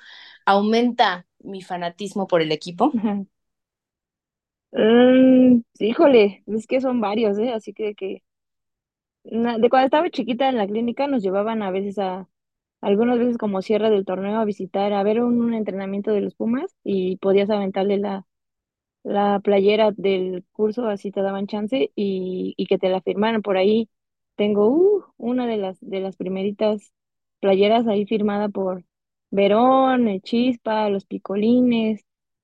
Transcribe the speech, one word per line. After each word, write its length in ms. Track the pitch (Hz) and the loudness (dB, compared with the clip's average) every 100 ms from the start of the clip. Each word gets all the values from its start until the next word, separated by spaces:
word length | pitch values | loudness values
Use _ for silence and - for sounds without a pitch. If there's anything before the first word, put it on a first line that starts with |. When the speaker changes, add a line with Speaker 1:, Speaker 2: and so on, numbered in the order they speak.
| - - - - | -16 -20 -20 -6
Speaker 1:
aumenta 800 | - 196 214 226 247 240 214 180 - _ | 0 2 2 2 2 2 0 0 -10 _
mi 240 | - 196 | -16 -16
fanatismo 640 | 180 180 175 175 202 208 185 | -12 -8 -8 -8 -8 -6 -2
por 160 | 175 | 0
el 100 | 156 | 0
equipo"? 400 | 156 180 175 262 240 | -4 -6 -2 -2 0
Speaker 2:
Ajá. 280 | 208 202 190 _ _ _ _ _ _ _ _ _ _ _ _ _ _ | -4 -4 -8 _ _ _ _ _ _ _ _ _ _ _ _ _ _
Mm, 920 | 226 214 240 254 254 262 254 254 240 - - | 0 4 6 6 6 6 6 6 4 0 -4
híjole, 640 | 202 240 302 247 202 196 - | -4 2 6 6 4 0 -8
es 200 | 214 - | -8 -4
que 140 | 262 | -2
son 200 | 262 247 | -2 -2
varios, 380 | 202 214 220 202 | -2 -2 -2 0
¿eh? 140 | 247 | -2
Así 200 | 226 208 | -4 -10
que, 220 | 202 214 | -8 -8
que 280 | 208 190 196 _ _ _ _ _ _ _ _ _ _ | -8 -10 -12 _ _ _ _ _ _ _ _ _ _
na-, 340 | - 226 233 226 | -10 -4 -2 2
de 100 | 240 | 4
cuando 160 | 262 262 | 4 4
estaba 240 | 302 339 | 2 0
chiquita 380 | - 220 233 269 | -2 -4 -2 0
en 80 | 247 | 0
la 100 | 196 | -2
clínica 400 | 214 233 240 285 | -2 -4 -2 -2
nos 160 | 262 | -2
llevaban 400 | 190 196 214 220 | -2 -2 -2 -4
a 80 | 196 | -4
veces 280 | 190 202 196 | -4 -4 -4
a, 300 | 190 185 185 _ _ _ _ _ | -6 -6 -12 _ _ _ _ _
algunas 380 | 196 202 240 240 | 0 2 2 2
veces 200 | 247 233 | 0 -2
como 240 | 208 190 | -4 -4
cierre 280 | - 208 220 | -2 0 2
del 140 | 202 | 2
torneo 340 | 190 185 196 220 | 0 -4 -4 -2
a 40 | |
visitar, 480 | 214 202 190 196 202 | -2 -4 -6 -4 -2
a 100 | 202 | 0
ver 200 | 202 220 | 0 0
un, 200 | 240 240 | 0 0
un 120 | 233 | 0
entrenamiento 580 | 226 208 190 196 196 202 | -2 -4 -6 -6 -6 -2
de 80 | 208 | -2
los 120 | 196 - | -4 -4
Pumas 400 | 220 254 370 _ | -4 -4 -6 _
y 320 | 214 196 185 185 | -6 -2 -2 -2
podías 320 | 196 196 202 | 0 2 2
aventarle 480 | 208 196 196 196 202 | 0 -2 -2 -2 -2
la, 280 | 202 196 - _ _ _ _ _ _ _ | -2 -6 -12 _ _ _ _ _ _ _
la 360 | - 202 202 202 | -6 0 0 0
playera 520 | 202 202 196 214 220 208 | 2 2 4 4 2 0
del 480 | 190 190 185 185 - | -2 -2 -4 -8 -10
curso, 360 | - 214 214 233 | -4 -4 -2 -4
así 240 | 202 202 | -6 -6
te 100 | 196 | -4
daban 240 | 196 196 202 | -4 -4 -6
chance 440 | 208 214 269 - - | -6 -4 -2 -2 -2
y, 580 | 202 190 185 185 185 - | -4 -4 -6 -6 -6 -6
y 100 | 190 | -2
que 120 | 190 | 0
te 100 | 185 | 0
la 120 | 185 | -2
firmaran. 400 | 190 185 220 226 | -4 -2 0 -2
Por 140 | 202 190 | -2 0
ahí 320 | 190 220 220 _ _ _ _ - | 2 2 -2 _ _ _ _ -4
tengo, 320 | 208 202 208 | 0 2 2
uh, 360 | 302 381 403 - - | 4 2 2 -2 -10
una 280 | 233 254 240 | -6 -4 -4
de 120 | 220 | -4
las, 200 | 190 185 | -6 -8
de 200 | - 190 | -10 -8
las 160 | 190 - | -8 -8
primeritas 760 | 185 190 202 208 214 214 - _ _ _ _ _ | -6 -4 -4 -2 -2 -2 -8 _ _ _ _ _
playeras 460 | 196 190 202 226 233 | 2 4 4 2 2
ahí 180 | 202 202 | -2 -2
firmada 420 | 220 208 202 208 | -2 -2 -2 -4
por 340 | 196 190 185 - _ _ _ _ | -4 -4 -6 -10 _ _ _ _
Verón, 800 | 196 196 208 254 262 262 254 226 | 0 2 4 4 4 2 2 0
el 140 | 190 | -2
Chispa, 640 | - 233 254 240 220 214 214 | -4 0 0 -2 -2 -2 0
los 160 | 196 - | -2 -6
Picolines, 1000 | 196 - 196 214 247 247 233 220 214 _ _ _ _ | -10 -6 -2 2 4 4 2 0 -4 _ _ _ _